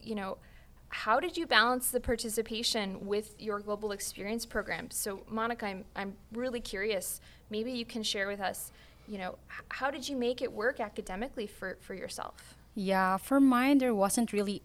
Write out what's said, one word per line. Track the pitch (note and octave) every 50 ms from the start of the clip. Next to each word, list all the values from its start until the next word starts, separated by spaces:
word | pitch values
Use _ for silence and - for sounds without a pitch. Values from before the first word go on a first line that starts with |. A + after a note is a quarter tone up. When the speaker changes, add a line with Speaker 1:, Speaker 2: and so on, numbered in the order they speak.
| -
Speaker 1:
you | A3 A3
know, | G#3 G3 F#3+ - - - - - - - - - - - -
how | - - - G#3+ A3+ C4+
did | F4+ F4 F4
you | E4+ D#4+
balance | - B3 G#3+ A3+ A#3+ B3+ B3+ B3+ -
the | - A#3+
participation | - - A#3+ A3+ - A3 G#3 A#3 G#3+ - A3+ G#3+ - - - A3 G3+ F#3+ F#3+ - -
with | G3 G3+ G#3 A3 - - -
your | G#3 A3 G3+ G#3
global | G#3 G#3 G#3 G#3 G#3+ G#3
experience | G3+ G3+ - - - - F#3+ G3+ A3+ A#3 A#3
program? | - - A3 F#3+ - F3 D#3+ E3+ -
So | - - - G#3+ G3 G3 - -
Monica, | G#3+ A3 A3 A#3 A#3+ A#3 A3+
I'm, | G3+ F#3+ F#3 - - -
I'm | G3+ G3 G3 G3 - - -
really | A3 A#3 B3+ C4 A#3 A#3+
curious, | A3 - - F#3+ G3+ A3 G#3 F3+ - - - - - - - - - -
maybe | G#3+ G#3+ A3+ B3+
you | B3+ A#3+ A3+
can | A#3 - A#3 G#3+
share | - - G#3 G3 G3+
with | G3+ G3
us, | F#3+ F#3 G3 - - - - - - - - - -
you | G#3 G#3+ F#3+
know, | F#3 F#3 - - - -
h-, | - - - -
how | - - C4 C#4+
did | C#4+ C#4+ B3 C#4+
you | C#4+
make | B3+ A#3+ A#3+ B3+ B3
it | C4+ A3
work | G#3+ G#3+ G#3+ B3+ C#4 -
academically | A3+ G#3 - A3 G3 - F#3 G3 A#3+ C#4 - B3+ G3+
for, | G#3 - - G3 F#3 - -
for | - - G3
yourself? | F3+ - F#3 - - - - - - - - - - - - -
Speaker 2:
Yeah, | G#3+ F#3+ F#3+ F#3+ F#3+ F#3+ F#3 F#3+ F#3+
for | - - C4+ C#4
mine, | C#4 C4+ B3 A#3+ B3+ C#4 C#4+ C4+
there | C4 B3 A3+
wasn't | G3 F#3+ G3 - B3 A#3 -
really | - G3+ G3+ G3+ G3+ -